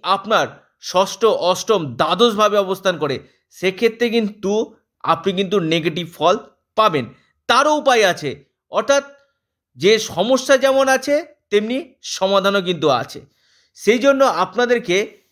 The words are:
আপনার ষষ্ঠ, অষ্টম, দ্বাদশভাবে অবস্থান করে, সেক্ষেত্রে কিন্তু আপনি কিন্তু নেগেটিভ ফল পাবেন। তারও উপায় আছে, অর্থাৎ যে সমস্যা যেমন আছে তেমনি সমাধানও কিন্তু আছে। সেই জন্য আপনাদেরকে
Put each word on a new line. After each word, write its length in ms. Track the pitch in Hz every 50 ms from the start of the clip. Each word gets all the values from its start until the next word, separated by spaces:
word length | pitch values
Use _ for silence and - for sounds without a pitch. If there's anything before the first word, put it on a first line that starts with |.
আপনার 640 | - 175 196 196 190 208 220 175 143 113 - - _ _ _ _
ষষ্ঠ, 440 | - - - 180 196 190 - - 226
অষ্টম, 720 | 214 185 - 160 180 185 180 - - 220 185 160 135 113
দ্বাদশভাবে 640 | 123 165 156 180 180 240 240 208 208 214 208 208 208
অবস্থান 400 | 196 185 190 185 - 185 175 147
করে, 220 | 151 139 131 - - _ _ _ _ _ _
সেক্ষেত্রে 540 | - 175 190 185 185 233 226 220 - 240 233
কিন্তু 640 | 220 233 220 202 208 - - 196 208 214 233 233 - _ _ _ _ _ -
আপনি 280 | - 165 160 - 196
কিন্তু 280 | 180 190 196 175 214 196
নেগেটিভ 540 | 165 156 165 170 156 170 151 175 170 - -
ফল 240 | - 151 175 196 - - - _ _ _ _ -
পাবেন। 380 | - 220 208 156 139 117 117 - _ _ _ _ _ _ -
তারও 280 | 233 247 285 302 302
উপায় 280 | 294 208 269 247 226 208
আছে, 400 | 180 175 - 156 135 110 - _ _ _ _ _ -
অর্থাৎ 320 | 175 202 - 269 277 285 277 285 - _ _ _ _ _ _ _ _ _ _ _ _ 123
যে 200 | 147 202 220 214
সমস্যা 580 | 214 - - 165 196 240 262 254 262 - 277
যেমন 320 | 262 269 269 269 269 269 269
আছে 380 | 269 262 - 285 285 302 339 - _ _ _ -
তেমনি 460 | 208 208 214 226 247 277 349 - _ _
সমাধানও 600 | - - - - 190 190 196 196 185 202 196 202
কিন্তু 280 | 180 180 175 151 156 147
আছে। 360 | 127 117 135 - - - - _ _ _ _ _ _ _ _ _ _ -
সেই 200 | - 196 233 247
জন্য 260 | 262 277 277 269 269
আপনাদেরকে 960 | 240 165 165 185 185 - 220 247 240 247 233 233 - 175 196 220 - - _ _ _